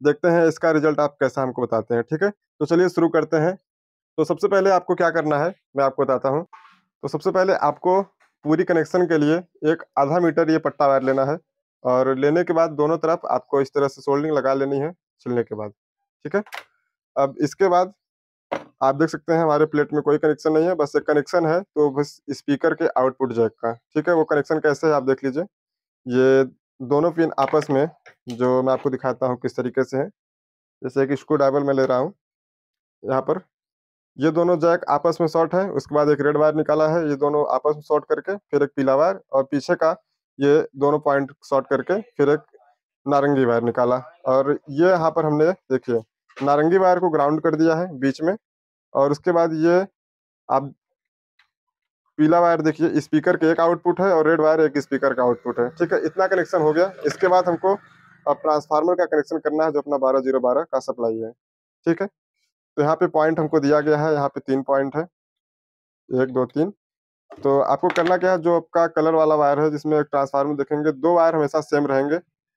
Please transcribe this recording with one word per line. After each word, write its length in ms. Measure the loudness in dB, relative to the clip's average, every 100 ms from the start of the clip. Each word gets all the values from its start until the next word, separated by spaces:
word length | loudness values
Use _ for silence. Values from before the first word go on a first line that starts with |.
देखते 280 | -2 2 2
हैं 160 | 4 2
इसका 220 | 2 0
रिजल्ट 280 | 2 0 0
आप 160 | -2 -2
कैसा 220 | -4 -2
हमको 200 | -6 -4
बताते 320 | -2 -2 -2
हैं, 80 | -4
ठीक 180 | -2 -2
है? 80 | -4
तो 360 | -4 _ -8 0
चलिए 220 | 2 2
शुरू 180 | 2 0
करते 260 | 0 0 0
हैं। 180 | -2 -4 _ _ _ _ _ -4
तो 60 | -4
सबसे 220 | -2 0
पहले 220 | 2 2
आपको 220 | 2 0 0
क्या 140 | 0
करना 260 | 0 -2 -2
है 160 | -2 -6 _ -2
मैं 80 |
आपको 200 | -2 0
बताता 240 | -2 -2 -2
हूँ। 160 | -4 -6 -16 -20 _ _ _
तो 60 | -8
सबसे 220 | -6 -2
पहले 220 | 0 0 0
आपको 380 | 0 -2 0 0 -2 _ _ _
पूरी 200 | -2 0
कनेक्शन 400 | 2 0 0 0 2
के 100 | 2
लिए 160 | 2 0 -4 -4
एक 180 | -2 -2 -4 -2
आधा 200 | 0 0
मीटर 300 | 0 0 0
ये 80 | 0
पट्टा 260 | -2 0 2
वायर 160 | 2
लेना 220 | 2 0
है 120 | -2 -4 _ _ _ _
और 240 | -2 0 0 0
लेने 280 | 2 2
के 80 | 0
बाद 180 | 0 0
दोनों 240 | 0 -2 0
तरफ 280 | -2 -2 -2
आपको 320 | -4 -2 -2
इस 120 | -2
तरह 160 | -2 -2
से 140 | -4
सोल्डरिंग 320 | -4 -2 -2
लगा 200 | -2 0
लेनी 240 | -2 -2 -4
है 120 | -4
छिलने 500 | -10 _ _ -6 -4
के 120 | -4
बाद, 160 | -8 -12 -16 _ _ _ _
ठीक 120 | -6 -6
है? 60 | -6 -14 -20 _ _ _ _ -4
अब 180 | -2 -2
इसके 280 | -4 0 2
बाद 240 | 2 0 -6 _ _ _ _ -12 -12 -10 -4
आप 120 | -2
देख 140 | 0 -2
सकते 240 | -4 -2
हैं 100 | 0
हमारे 240 | 2 2 2
प्लेट 260 | 0 -2
में 80 | -2
कोई 160 | 0 0
कनेक्शन 340 | 0 0 0
नहीं 140 | 2 2
है, 80 |
बस 220 | 0 -2 -2
एक 100 | 0
कनेक्शन 400 | 0 0 0 0
है 140 | -2
तो 280 | -2 0 0
बस 240 | 0 -6 -8 -14
स्पीकर 420 | -8 -4 -2 -2
के 140 | 0 -2 0
आउटपुट 360 | -2 -2 -4
जैक 180 | 0 -2
का, 180 | -2 -8
ठीक 360 | -8 _ -4 0
है? 60 |
वो 100 | 0 0
कनेक्शन 340 | -2 -2 -2
कैसे 260 | -2 0 0
है 60 |
आप 100 | 0
देख 200 | 0 -2
लीजिए। 180 | -2 -6 -8 _ _ _ _ _ -4
ये 380 | 2 4 4 2 -6 _ -12 -4
दोनों 260 | 0 0
पिन 200 | 0 -2 -2
आपस 300 | 0 0 0
में 160 | 0 -2 -6 -20 _ -10
जो 320 | -2 0 2
मैं 100 | 0
आपको 180 | -2 -2
दिखाता 360 | -4 -6 -4 -4
हूँ 100 | -4
किस 180 | -6 -6
तरीके 280 | -4 -2
से 120 | -2 -4
है। 100 | -6 -10 _ _ _ _ _ _
जैसे 200 | -6 -2
एक 80 | -2
स्क्रू 220 | -2 -2 0
ड्राइवर 260 | 2 0
मैं 120 | 0
ले 120 | 0 0
रहा 120 | 0
हूँ 160 | -4 -8 _ _ _ _ _ _ _ _
यहाँ 200 | -4 -4
पर, 220 | -2 -6 -8 _ _ _ _ _ _ -4
ये 140 | -2
दोनों 260 | 0 0 2
जैक 260 | 2 0 0
आपस 280 | 0 0 0
में 60 | -2
शॉर्ट 260 | 0 0
है, 140 | -2 -2
उसके 240 | -6 -2
बाद 140 | 0 2
एक 100 | 2
रेड 160 | 0 2
वायर 180 | 0
निकाला 320 | 0 0 0 0
है, 200 | 0 -2
ये 80 | -2
दोनों 280 | 0 0 0
आपस 240 | -2 -2
में 80 | -4
शॉर्ट 220 | -2 -4 -2
करके 300 | -6 -6 -10
फिर 260 | _ -2
एक 80 | -2 -2
पीला 180 | 0 2
वायर 240 | 2 -2 -4
और 140 | -2
पीछे 300 | -2 -4 -2 0
का 140 | 0 -2 _ _ _ -2
ये 160 | 2 2 0 -2
दोनों 220 | 0 0
पॉइंट 320 | 0 -2 -2 -10
शॉर्ट 220 | -4 -4 0
करके 340 | -2 -2 -4 -4 -2
फिर 140 | 0
एक 100 | 0 -4 _ _ _ _ _ -2
नारंगी 380 | 0 2 2
वायर 180 | 2 2
निकाला। 340 | 0 0 0 -2 -6 -8 -2
और 240 | 0 0 -4 -4
ये 180 | 0 2
यहाँ 220 | 2 0
पर 160 | 0 0
हमने 240 | 2 0 -2 -4
देखिए 320 | -4 -2 -4 -6 _ _ -4
नारंगी 420 | 0 2 2 4
वायर 200 | 4 2
को 120 | 0
ग्राउंड 300 | 0 0 0
कर 140 | 0 0
दिया 180 | 0 0
है 120 | -4 -4
बीच 200 | -4 -2
में 140 | -4 -4 _ _ _ _ _
और 180 | -2 0
उसके 200 | 0 0
बाद 200 | 0 0 0
ये 240 | 2 2 0 _ _ _ _ _ -4
आप 240 | -4 -4 -14 _ _ _ _ _ _ _ _ _ _ _ _ _ 0
पीला 220 | 2 4
वायर 220 | 2 2
देखिए 380 | 0 0 0 -2
स्पीकर 360 | 0 0 0 2
के 140 | 2
एक 100 | 2
आउटपुट 400 | 0 0 -2 0
है 120 | 2
और 160 | 2 2
रेड 120 | 2
वायर 200 | 2 4
एक 180 | 2 0
स्पीकर 340 | -4 -2 0
का 80 | 0
आउटपुट 380 | 0 -2 -4 -4
है, 80 | -4
ठीक 220 | -2 -2
है? 120 | -2
इतना 220 | -2 -2 0
कनेक्शन 340 | 0 0 0
हो 120 | 2
गया। 200 | 2 0 -2 -6
इसके 220 | -2 2
बाद 200 | 2 2
हमको 260 | 0 -2
अब 640 | -2 _ _ _ _ -4 -2
ट्रांसफार्मर 580 | -2 -2 0 0 0
का 100 | 0 0
कनेक्शन 320 | 0 -2 -4
करना 240 | -2 0
है 80 | 0
जो 80 | -2
अपना 180 | -2 -2
बारह 220 | 0 0
जीरो 200 | 0 0
बारह 200 | 0 0
का 140 | -2 -6
सप्लाई 380 | -6 -6 -4 -4
है, 140 | -8 -14 _ _ _ _ -4
ठीक 160 | -2
है? 60 | -4 _ _ _ _ _ _ -2
तो 60 |
यहाँ 120 | 0 2
पे 100 | 0
पॉइंट 300 | 2 0 0
हमको 200 | 0 0
दिया 200 | 2 2
गया 160 | 2 0
है, 140 | 0
यहाँ 160 | 0 -2
पे 120 | -4
तीन 220 | -4 -2
पॉइंट 320 | 0 -2 -2 -4
है, 60 |
एक, 1300 | -8 _ _ _ _ _ _ _ _ _ -6 -2 -2
दो, 160 | -2 -4
तीन। 240 | -2 -4 -6 _ _ _ _ -20
तो 240 | -4 0 2
आपको 260 | 2 0 0
करना 260 | 0 0 2
क्या 140 | 0
है, 60 | 0
जो 180 | 0 0
आपका 300 | 0 0 0
कलर 260 | 0 2
वाला 200 | 2 2 2
वायर 240 | 2 2
है 100 | 0
जिसमें 320 | -2 -2 -2
ट्रांसफार्मर 520 | 0 -2 -2 -2 -2 -4
देखेंगे, 360 | -4 -2 -2
दो 200 | -2 0
वायर 200 | 2 2 2
हमेशा 240 | -2 -2
सेम 240 | -2 -2 0
रहेंगे 300 | 0 0 -4 -6 _ _